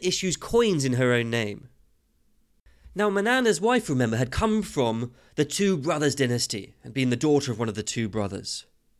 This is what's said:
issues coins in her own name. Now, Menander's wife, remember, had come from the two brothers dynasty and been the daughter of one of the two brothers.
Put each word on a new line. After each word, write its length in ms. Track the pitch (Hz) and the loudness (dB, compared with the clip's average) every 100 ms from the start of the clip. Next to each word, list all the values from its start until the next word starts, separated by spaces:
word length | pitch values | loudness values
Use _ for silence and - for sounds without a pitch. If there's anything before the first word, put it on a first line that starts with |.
issues 340 | 185 180 190 - | -2 -2 -2 -4
coins 480 | - 233 233 160 | 0 2 4 2
in 100 | 135 | 0
her 200 | 123 127 | 2 2
own 160 | 120 117 | 2 0
name. 400 | 117 107 104 - _ _ _ _ _ _ _ _ _ - _ - 185 | -2 -4 -8 -16 _ _ _ _ _ _ _ _ _ -20 _ -12 -2
Now, 160 | 208 | 0
Menander's 500 | 196 208 262 233 165 | 2 2 2 2 2
wife, 280 | 220 247 247 | 2 2 2
remember, 280 | 127 117 113 | 0 2 0
had 140 | 127 | 0
come 320 | - 220 214 | 0 2 0
from 480 | 185 147 117 113 123 - _ - | -2 0 0 0 -6 -12 _ -2
the 100 | 147 | -2
two 320 | - 202 180 | 0 0 0
brothers 380 | 139 151 147 120 | 0 0 0 2
dynasty 580 | 127 120 - 107 95 - | 0 0 -2 -6 -12 -18
and 120 | 123 135 | -8 -2
been 160 | 127 | 0
the 40 | 120 | 2
daughter 360 | 156 143 127 | 4 2 2
of 80 | 110 | -4
one 100 | 113 | -4
of 60 | 104 | -4
the 80 | |
two 260 | 101 - 110 | -6 -4 -4
brothers. 560 | 107 101 98 101 - - _ _ | -2 -4 -6 -10 -12 -14 _ _